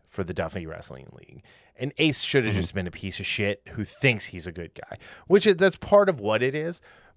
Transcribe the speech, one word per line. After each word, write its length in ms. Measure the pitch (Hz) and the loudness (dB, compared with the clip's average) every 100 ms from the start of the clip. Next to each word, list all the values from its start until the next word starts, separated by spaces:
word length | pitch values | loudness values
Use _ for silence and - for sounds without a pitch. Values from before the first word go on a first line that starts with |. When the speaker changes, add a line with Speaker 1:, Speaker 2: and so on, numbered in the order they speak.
| _ | _
Speaker 1:
for 160 | - | -8
the 100 | 87 | -6
Duffy 320 | 87 82 98 80 | -4 -6 -6 -10
Wrestling 420 | 85 - 65 64 | -12 -14 -16 -18
League. 300 | - - - - - _ - | -20 -20 -20 -20 -20 _ -10
And 140 | 131 - | -8 2
Ace 240 | 156 139 | 2 2
should 200 | - 143 | 2 2
have 100 | 110 | 2
Speaker 2:
Mm-hmm. 80 | 95 | 0
Speaker 1:
just 120 | 87 | -2
been 140 | 98 87 | -4 -6
a 40 | |
piece 280 | - 98 - | -6 -10 -8
of 60 | 98 | -6
shit 340 | - 101 101 - | -2 -2 -4 -8
who 100 | - 101 | -8 -8
thinks 400 | - 139 110 - | 0 0 0 -4
he's 220 | 90 85 | -10 -10
a 40 | |
good 200 | 85 85 | -10 -12
guy, 240 | - - - - - - | -14 -18 -16 -18 -16 2
which 180 | 196 214 | 4 6
is, 120 | 175 | 4
that's 180 | 190 - | 4 2
part 340 | - 202 196 | 4 6 6
of 100 | 147 | 2
what 220 | 101 110 | 0 0
it 140 | 127 143 | 0 -2
is. 260 | 160 175 _ - _ | -6 -10 _ -20 _